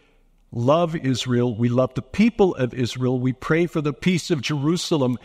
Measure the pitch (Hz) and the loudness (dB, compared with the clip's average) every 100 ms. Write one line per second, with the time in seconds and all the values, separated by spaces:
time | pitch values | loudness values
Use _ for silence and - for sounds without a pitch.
0 | _ _ _ _ _ - 120 160 170 160 | _ _ _ _ _ -2 2 2 2 -2
1 | 131 123 131 120 123 107 120 120 127 - | -2 -2 0 0 0 0 0 2 0 -2
2 | - - 233 - 190 - 123 117 120 127 | -6 2 2 4 2 2 -4 -2 -4 -2
3 | 127 127 127 123 - 160 170 165 147 - | -2 0 -2 -4 -2 0 0 -2 -4 -2
4 | 180 180 - 160 117 147 143 175 - 165 | 0 0 0 -4 -2 -2 0 -2 0 0
5 | 127 123 | 0 -2